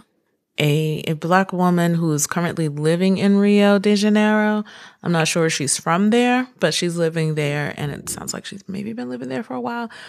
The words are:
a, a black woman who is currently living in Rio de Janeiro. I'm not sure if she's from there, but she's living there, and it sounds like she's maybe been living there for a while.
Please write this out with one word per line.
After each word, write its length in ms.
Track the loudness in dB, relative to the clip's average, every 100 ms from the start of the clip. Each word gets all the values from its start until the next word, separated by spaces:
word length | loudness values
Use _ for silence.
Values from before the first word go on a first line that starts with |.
| -20 _ _ _ _ -2
a, 440 | 0 2 0 -4
a 120 | -4 -4
black 360 | 0 2 2
woman 440 | 0 2 2 2 2
who 160 | 0
is 140 | 0 -2
currently 420 | -2 -2 -2 -4
living 480 | 0 0 2 2 2
in 200 | 4 4
Rio 400 | 4 4 4 4
de 180 | 2 2
Janeiro. 680 | 2 2 4 2 0 -2 -6 -14 -20 -8
I'm 80 | -2
not 160 | 0 0
sure 180 | 2 0
if 60 |
she's 240 | 0 -4 -2
from 340 | 0 2 2
there, 360 | 4 2 0 -2 -2
but 120 | -2
she's 220 | 0 -2 -2
living 400 | -2 0 -2 0
there, 380 | -2 -2 -4 -6
and 160 | -8
it 160 | -8 -10
sounds 240 | -10 -8
like 120 | -10 -10
she's 180 | -16 -12
maybe 240 | -8 -8
been 160 | -8 -10
living 180 | -10 -8
there 160 | -8
for 100 | -8
a 80 | -8
while. 280 | -6 -6 -10 -14